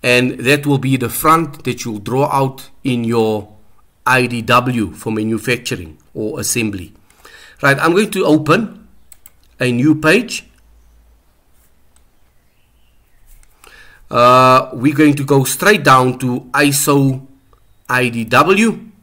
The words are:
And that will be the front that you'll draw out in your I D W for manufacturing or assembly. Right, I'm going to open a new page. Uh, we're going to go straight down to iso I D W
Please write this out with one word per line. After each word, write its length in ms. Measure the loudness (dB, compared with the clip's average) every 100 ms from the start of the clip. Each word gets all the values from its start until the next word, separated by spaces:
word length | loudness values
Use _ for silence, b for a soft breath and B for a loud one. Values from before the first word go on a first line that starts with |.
And 380 | 2 2 0 -2
that 260 | -2 0 0
will 100 | -2
be 200 | 0 -2
the 120 | -2
front 540 | -4 0 2 0 -8
that 200 | -8 -8
you'll 140 | -8 -10
draw 300 | -6 -2 0
out 420 | 0 -2 -4 -20 -10
in 200 | -6 -4
your 480 | -2 0 0 -2 -8 -20 -20 -20 _ _ 0
I 220 | 0 0
D 160 | -4
W 480 | 0 0 0 -4 -4
for 200 | -6 -8
manufacturing 880 | -4 -4 -4 -4 -4 -4 -10 -12 -20 _
or 260 | -10 -8 -8
assembly. 540 | -6 -4 -4 -6 -14 _ b b b b b b
Right, 120 | 0 0
I'm 140 | 2
going 180 | 0 0
to 120 | -2
open 640 | 2 2 2 0 0 -10 -20 -20 _ -20 -20 _ _ _
a 120 | -4
new 240 | 0 0 2
page. 500 | 2 0 0 -12 -14 _ _ _ _ _ _ _ _ _ _ _ _ _ _ _ _ _ _ _ _ _ _ _ _ _ _ _ _ -20 _ _ b b b b -6
Uh, 580 | 2 6 6 6 4 2
we're 200 | -2 -2
going 220 | 2 2 2
to 100 | 2
go 180 | 0
straight 400 | 0 -2 0 2
down 360 | 4 4 4 -2
to 220 | -4 -6 -6
iso 760 | -2 0 0 0 2 2 -2 -10 _ _ _ _ _ _
I 200 | -2 -2
D 160 | -4 0
W 680 | 2 2 2 0 -2 -12 _